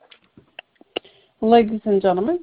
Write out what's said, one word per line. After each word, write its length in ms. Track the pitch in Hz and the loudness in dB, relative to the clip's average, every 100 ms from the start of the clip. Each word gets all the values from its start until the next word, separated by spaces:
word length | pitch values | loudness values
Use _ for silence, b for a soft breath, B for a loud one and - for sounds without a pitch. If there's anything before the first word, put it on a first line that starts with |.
| _ _ _ - _ - - _ _ - b b b _ | _ _ _ -20 _ -20 -20 _ _ -18 b b b _
Ladies 400 | 220 233 214 220 | 2 2 2 -2
and 180 | 220 196 | -2 0
gentlemen, 380 | 190 180 226 349 | 0 0 -2 -6